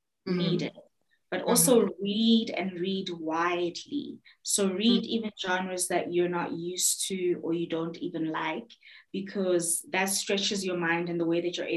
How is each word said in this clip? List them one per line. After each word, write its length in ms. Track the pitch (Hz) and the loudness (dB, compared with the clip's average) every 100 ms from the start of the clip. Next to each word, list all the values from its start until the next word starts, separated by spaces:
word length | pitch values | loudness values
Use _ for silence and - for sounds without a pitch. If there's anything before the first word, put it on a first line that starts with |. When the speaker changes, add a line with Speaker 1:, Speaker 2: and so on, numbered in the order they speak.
| _ _ 190 | _ _ -4
Speaker 1:
Mm-hmm. 100 | 180 | -2
Speaker 2:
needed. 360 | 170 165 139 - - _ _ _ _ | 0 0 -4 -10 -20 _ _ _ _
But 120 | - | -4
also 380 | - 240 - 233 | 2 4 6 6
Speaker 1:
Mm-hmm. 220 | 196 - | 4 0
Speaker 2:
read 460 | 202 208 226 226 - | -2 2 6 6 4
and 240 | - 190 175 | -2 -4 -2
read 300 | 190 190 175 | -2 -2 -4
widely. 1080 | 165 156 160 175 175 170 - - - - - - _ | -6 -4 0 0 0 -2 -4 -8 -6 -6 -12 -18 _
So 240 | - - 196 | -2 2 2
read 360 | 185 220 190 | 4 4 4
Speaker 1:
Mm-hmm. 120 | - 226 | 2 -2
Speaker 2:
even 160 | 220 - | -4 -6
genres 480 | 185 185 185 185 - | -2 -2 -2 -2 0
that 240 | 175 - | 0 0
you're 140 | 175 175 | 2 2
not 220 | 175 - | 0 -2
used 560 | 170 170 180 - - - | -4 -6 0 0 0 -2
to 280 | 190 180 175 | 0 0 0
or 120 | 170 | -2
you 140 | 170 170 | -2 -2
don't 300 | 160 165 165 | -2 -4 -6
even 340 | - 165 160 | -6 -4 -2
like, 380 | 156 160 165 - - - - _ | -2 -4 -4 -8 -16 -20 -20 _
because 720 | 196 196 208 185 175 170 - - | -8 -6 -2 2 2 2 -2 -2
that 140 | 190 196 | -2 0
stretches 560 | - - 196 - 196 185 | 0 0 0 0 -2 -2
your 120 | 175 | 0
mind 320 | 165 170 175 | 0 0 0
and 100 | 170 | 0
the 60 | 165 | 2
way 140 | 170 | 2
that 140 | 175 175 | 0 -4
you're 80 | - | -2